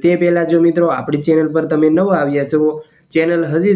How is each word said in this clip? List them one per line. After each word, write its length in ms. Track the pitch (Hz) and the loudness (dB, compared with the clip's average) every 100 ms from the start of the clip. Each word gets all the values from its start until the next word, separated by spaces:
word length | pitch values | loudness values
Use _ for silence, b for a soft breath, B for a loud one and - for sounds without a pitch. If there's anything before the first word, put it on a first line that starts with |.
તે 100 | 170 175 | 0 0
પહેલાં 260 | 175 175 165 | 0 0 0
જો 80 | 170 | 2
મિત્રો 260 | 170 165 170 | 2 2 0
આપણી 320 | 127 123 143 147 | -2 -4 -4 0
ચેનલ 220 | 160 156 | 0 0
પર 120 | 160 156 | -2 -2
તમે 160 | 156 156 | 0 2
નવા 260 | 165 196 180 | 2 2 0
આવ્યા 280 | 143 143 139 | 0 -2 -2
છો, 180 | 151 151 151 B B B | 0 0 -2 B B B
ચેનલ 280 | 160 165 170 160 | -2 0 0 -2
હજી 240 | 156 196 | 0 0